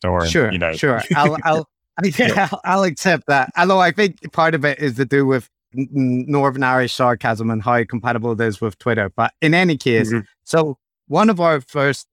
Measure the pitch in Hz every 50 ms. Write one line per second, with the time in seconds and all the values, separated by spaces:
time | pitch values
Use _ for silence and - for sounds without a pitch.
0 | - 92 90 90 85 82 82 165 127 110 95 87 85 82 80 80 - 147 123 113
1 | 104 - 180 147 143 151 151 156 - 160 156 160 151 - _ _ _ _ _ -
2 | 175 196 156 - 247 220 214 - 196 165 - - - - 180 196 196 185 147 -
3 | - 190 170 139 - - 143 139 127 - - - 175 185 190 190 180 175 165 190
4 | 214 196 156 - - 139 - - 160 160 160 156 131 147 139 - 151 139 117 117
5 | 135 113 139 139 139 131 135 123 - - _ _ _ _ - 127 139 123 - 143
6 | 131 127 123 123 127 147 143 143 139 139 127 131 135 127 127 131 127 117 - -
7 | 131 123 120 110 - 123 113 104 113 113 113 110 104 127 120 120 117 - - 117
8 | 98 123 120 117 110 120 117 104 117 113 101 - 113 110 - - - 123 113 107
9 | 101 98 - - 113 110 - _ - 156 160 175 185 175 160 127 - 135 117 113
10 | 123 113 117 117 104 - _ _ _ - - 165 160 151 135 - _ _ _ _
11 | _ _ 139 170 214 220 220 175 175 165 156 143 127 - - 147 139 143 135 -
12 | - -